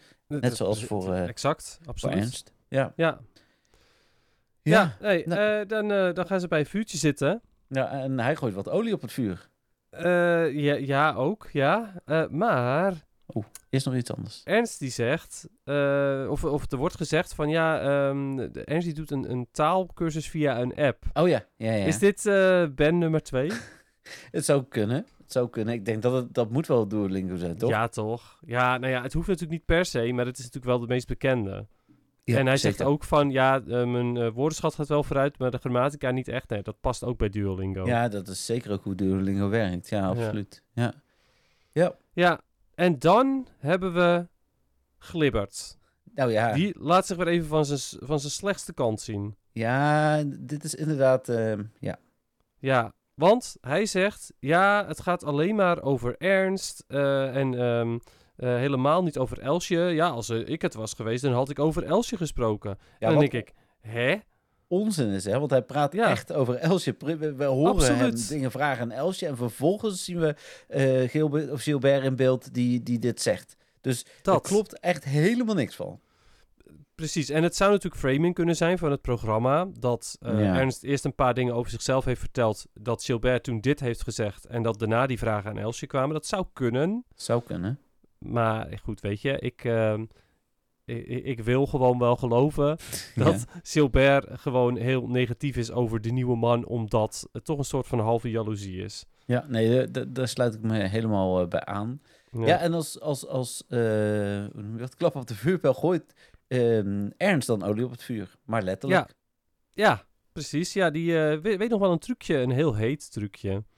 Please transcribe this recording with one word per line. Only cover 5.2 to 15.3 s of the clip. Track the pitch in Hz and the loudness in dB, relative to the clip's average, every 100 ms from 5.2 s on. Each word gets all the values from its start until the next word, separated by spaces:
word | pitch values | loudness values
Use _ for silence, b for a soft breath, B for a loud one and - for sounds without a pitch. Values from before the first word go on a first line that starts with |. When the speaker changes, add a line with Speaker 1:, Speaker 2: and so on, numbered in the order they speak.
| 160 | 0
Speaker 2:
nou. | 180 214 214 | 0 2 0
Speaker 1:
eh, | 202 | -2
dan, | 214 208 | -2 0
eh, | 202 185 | 2 2
dan | 175 175 | 0 -2
gaan | 190 | -2
ze | 175 | 0
bij | 160 | 0
een | 143 | 0
vuurtje | 202 226 156 | -2 -4 0
zitten. | 147 139 143 220 - _ - | 0 2 0 -2 -6 _ -6
Speaker 2:
Ja, | 135 123 | -2 -2
en | 135 131 131 | -2 -4 -2
hij | 120 156 | 0 0
gooit | 127 | -2
wat | 95 - | -4 -2
olie | 190 226 | -2 0
op | 196 | -4
het | 123 | -6
vuur. | - 110 85 - _ _ _ _ | -4 -4 -4 -12 _ _ _ _
Speaker 1:
Eh, | - 170 175 175 170 165 | -4 0 2 4 2 2
ja, | 143 143 143 | 0 0 0
ja, | 135 139 151 | 0 2 2
ook, | 110 135 214 - | 2 -2 -2 -4
ja. | 143 139 202 220 185 - | 0 2 2 -2 -10 -2
Eh, | 160 151 | -2 0
maar | 151 226 143 120 143 196 170 - _ - | 0 0 2 2 0 0 -2 -10 _ -10
Speaker 2:
Oeh, | 110 104 - _ | -8 -8 -12 _
eerst | 135 131 | -2 0
nog | 127 | -2
iets | 120 | -4
anders. | - 117 - | -6 -10 -12
Speaker 1:
Ernst | - 214 233 - | -2 0 0 -4
die | 135 | -8
zegt, | - 117 160 - | -2 -2 -2 -6